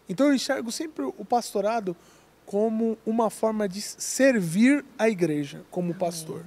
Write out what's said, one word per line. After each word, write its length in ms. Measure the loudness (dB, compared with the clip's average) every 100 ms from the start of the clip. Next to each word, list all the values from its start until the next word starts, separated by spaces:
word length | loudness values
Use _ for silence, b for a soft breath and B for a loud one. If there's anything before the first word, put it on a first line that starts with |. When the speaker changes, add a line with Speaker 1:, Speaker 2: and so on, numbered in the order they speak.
| -6
Speaker 1:
Então, 180 | 2 4
eu 60 |
enxergo 380 | 4 0 -4 -4
sempre 320 | -6 -8 -6
o 200 | -6 -6
pastorado 720 | -2 0 0 -2 0 -2 -4 -8 b b b _ -6
como 520 | 0 0 0 0 -2 -2
uma 240 | 0 0
forma 380 | 0 -2 0 -2
de 120 | -4
servir 1040 | -10 -10 -6 4 4 4 2 4 6 4 0 0
a 100 | 0
igreja 540 | 2 0 0 -4 -10 -10
como 180 | -4 -4
Speaker 2:
Amém. 100 | -2
Speaker 1:
pastor. 460 | -4 -6 -10 -12